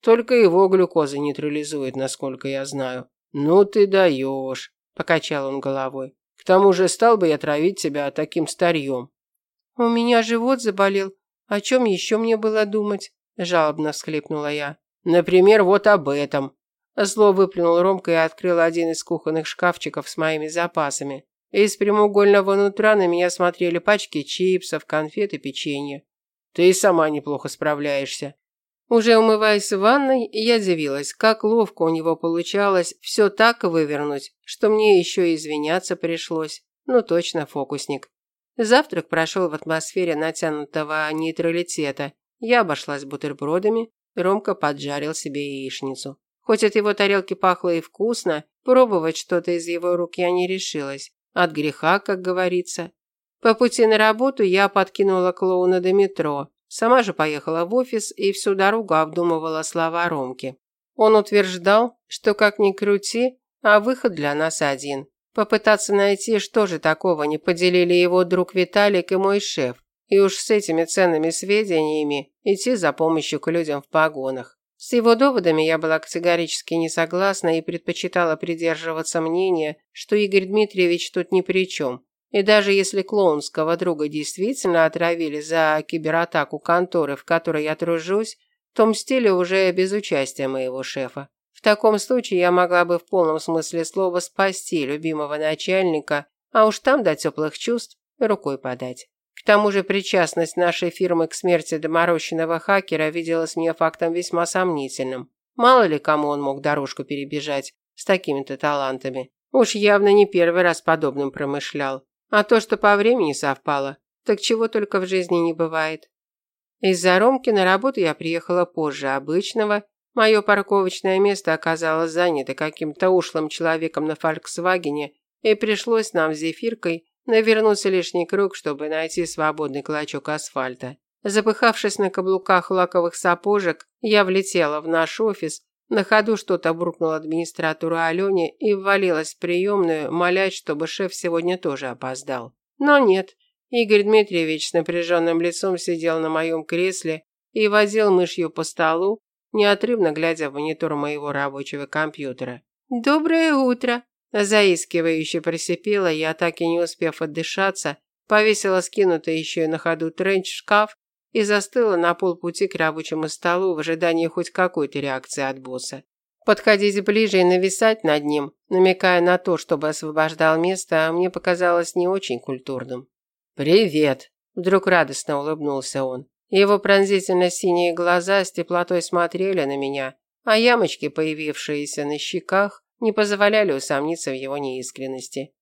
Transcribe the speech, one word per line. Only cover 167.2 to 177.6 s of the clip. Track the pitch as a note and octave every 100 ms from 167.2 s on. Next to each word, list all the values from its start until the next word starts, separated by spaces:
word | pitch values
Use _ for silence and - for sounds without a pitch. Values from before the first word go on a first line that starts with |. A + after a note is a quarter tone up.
| A3 F#3+
и |
нависать | F3+ F#3 F#3+ - A3+ A3
над | D#3+ D3
ним, | D3 D3 C#3+ - _
намекая | F#3 F#3 F#3 F#3 F3+
на | F3 F3+
то, | F3+ E3
чтобы | - D3+ D#3
освобождал | D3 D#3 D#3 D#3 D#3+ D#3+ D#3+
место, | F3 F#3 - D#3+ D#3+
мне | E3+ F#3
показалось | - - F3 F3+ F3 E3+
не | F3+ F3
очень | F#3+ - B2
культурным. | - C3 - B2+ A#2+ B2+ - _ _ _ _ -
«Привет!» | C#3+ F#3+ G3+ D3+ D3 C3 - _ _ -
вдруг | F3+ F#3+ F#3+
радостно | F3 C#3+ - - C#3+
улыбнулся | D3 D#3+ D3 C#3 - C#3
он. | C3 B2+ - _ _
Его | G3 G3+ G3+
пронзительно | G3+ G3 G3 G3 F#3+ F3+ F3+
синие | -